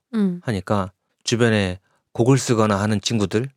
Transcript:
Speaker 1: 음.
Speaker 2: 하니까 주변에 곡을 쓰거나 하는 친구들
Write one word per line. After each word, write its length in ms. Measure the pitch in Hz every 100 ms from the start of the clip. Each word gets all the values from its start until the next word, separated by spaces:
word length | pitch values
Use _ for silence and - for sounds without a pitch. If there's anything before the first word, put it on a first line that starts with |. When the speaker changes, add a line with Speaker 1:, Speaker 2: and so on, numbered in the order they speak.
| _
Speaker 1:
음. 260 | 226 196 175
Speaker 2:
하니까 480 | 156 101 - 107 95 - _ _
주변에 560 | - 117 120 107 95 90 _ _ _
곡을 240 | - 120 135
쓰거나 400 | - 113 107 98
하는 200 | 107 107
친구들 480 | - 117 98 104 135